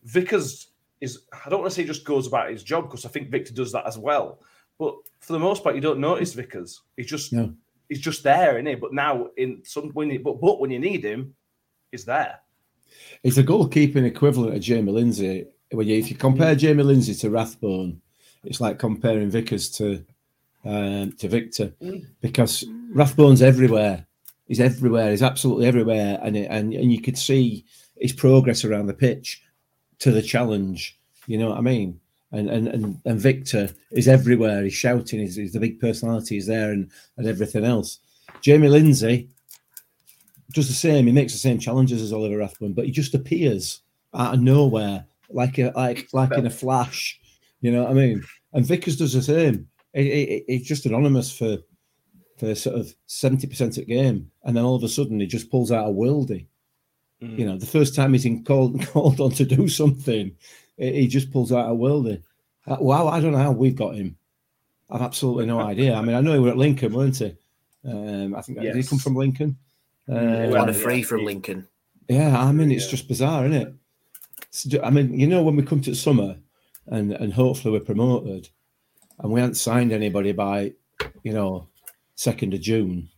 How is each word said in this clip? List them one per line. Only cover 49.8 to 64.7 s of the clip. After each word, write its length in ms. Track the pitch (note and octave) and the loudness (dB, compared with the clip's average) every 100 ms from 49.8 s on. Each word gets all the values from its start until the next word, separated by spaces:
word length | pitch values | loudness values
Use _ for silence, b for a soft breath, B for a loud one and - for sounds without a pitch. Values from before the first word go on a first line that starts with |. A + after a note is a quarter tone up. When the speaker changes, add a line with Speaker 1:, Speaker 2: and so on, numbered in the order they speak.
| _ | _
Speaker 2:
He, 160 | - C#3 | -2 0
he, 340 | C#3 C#3 G#2+ - | 0 -2 -4 -4
he's 220 | B2 B2 | -6 -4
just 180 | D3+ - | -4 -2
anonymous 500 | A2+ D3 C3+ B2+ - | 0 2 2 0 -4
for, 220 | A2+ G#2 - _ _ _ _ _ _ _ | -4 -4 -8 _ _ _ _ _ _ _
for 180 | A2 | -6
sort 220 | G#2+ - A#2+ | -4 -4 -6
of 180 | A2 - _ | -8 -14 _
seventy 400 | - C3+ C3 - | -4 0 0 -4
percent 320 | - C3 - | -4 -4 -4
of 80 | - | -4
the 80 | |
game, 360 | A#2 C3+ G#2 D#2+ _ | 0 0 0 -6 _
and 140 | - A#2 | -4 0
then 80 | |
all 100 | A#2+ | 0
of 80 | B2+ | 0
a 60 | A2+ | -2
sudden 320 | - C#3+ G#2+ | -4 -4 -2
he 60 | G2 | -4
just 240 | A#2 - | -6 -2
pulls 200 | C3 A#2 | -2 0
out 160 | A#2 G#2+ | 0 0
a 40 | |
worldie. 540 | G2 A#2 D3 B2+ G2 E2+ _ _ _ _ _ _ _ | 0 0 0 -2 -6 -12 _ _ _ _ _ _ _
Speaker 1:
Mm. 160 | A#2 A2+ | -14 -6
Speaker 2:
You 80 | A2 | -4
know, 100 | F#2+ | -4
the 80 | F#2+ | -2
first 280 | D#3 C#3 | 2 2
time 180 | - C#3 | 2 2
he's 120 | C3 | 4
in 200 | B2+ A#2 | 2 -2
called, 400 | - C#3 C3 C3 C#3 | 2 2 4 0 -2
<laughs> 20 | |
called 320 | - D3+ C3 | 2 2 4
on 100 | C3+ | 0
to 120 | - | 2
do 240 | C3 C3 G3 | 2 2 2
something, 680 | C3+ D3+ C3+ - A2+ F#2+ F2 b b b _ | 2 2 2 -2 -4 -4 -12 b b b _
he, 160 | B2+ | -6
he 140 | C3+ B2 | 0 2
just 240 | D3 C3 | 2 -2
pulls 200 | C#3 A#2+ | -2 0
out 180 | B2+ A#2 | 0 0
a 40 | |
worldie. 480 | A#2 B2 D3 A#2+ G2 - _ _ _ - | 0 0 0 0 -4 -10 _ _ _ -8
Uh, 100 | C3+ | -2
wow, 260 | B2+ C#3 E3 | 2 2 2
I 120 | E3 | 2
don't 120 | D#3+ | 2
know 60 | C#3+ | 2
how 140 | C#3+ | 2
we've 240 | A#2 C3 B2+ | 2 2 0
got 180 | G#2 | -4
him. 220 | G#2+ F#2+ D#2+ _ _ _ _ _ | -4 -8 -10 _ _ _ _ _